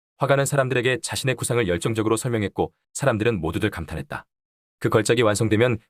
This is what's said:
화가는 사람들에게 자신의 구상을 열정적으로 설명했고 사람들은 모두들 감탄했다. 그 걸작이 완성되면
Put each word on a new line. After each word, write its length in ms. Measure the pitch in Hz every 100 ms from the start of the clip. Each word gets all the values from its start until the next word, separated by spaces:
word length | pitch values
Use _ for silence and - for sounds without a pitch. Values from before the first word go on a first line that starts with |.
| _ _
화가는 280 | 135 139 139
사람들에게 540 | 143 127 127 123 123
자신의 340 | - 107 131 123
구상을 320 | - 120 95
열정적으로 500 | 87 117 110 107 110
설명했고 560 | 131 113 98 - 80 - _
사람들은 460 | - 139 110 117 104
모두들 300 | 80 82 107
감탄했다. 560 | - 80 73 67 - - _ _ _ _ _
그 100 | 117
걸작이 320 | 113 104 120
완성되면 580 | 110 101 113 104 123 110